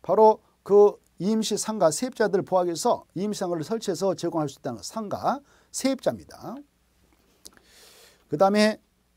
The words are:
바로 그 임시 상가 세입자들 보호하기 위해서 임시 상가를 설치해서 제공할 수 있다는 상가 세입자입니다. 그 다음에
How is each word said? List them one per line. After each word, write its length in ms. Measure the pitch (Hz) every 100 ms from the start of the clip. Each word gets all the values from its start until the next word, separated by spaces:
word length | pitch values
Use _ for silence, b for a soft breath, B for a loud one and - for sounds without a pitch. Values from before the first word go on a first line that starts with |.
바로 380 | - 196 220 214 _ _
그 340 | - 202 208 - _ _
임시 400 | 180 220 214 202
상가 320 | - 220 165
세입자들 520 | 156 254 - 214 196
보호하기 260 | - 185 180
위해서 360 | 165 240 160 -
임시 260 | 139 208 202
상가를 220 | 185 170
설치해서 520 | 147 226 - 165 196
제공할 340 | 170 175 165 147
수 100 | -
있다는 240 | 139 110
상가 580 | - 220 208 131 135 262 b b b
세입자입니다. 840 | - 262 269 - 110 73 - 151 254 285 _ _ _ _ _ _ _ - b b b b b b b b
그 100 | 147
다음에 420 | 190 208 214 214 _ _ _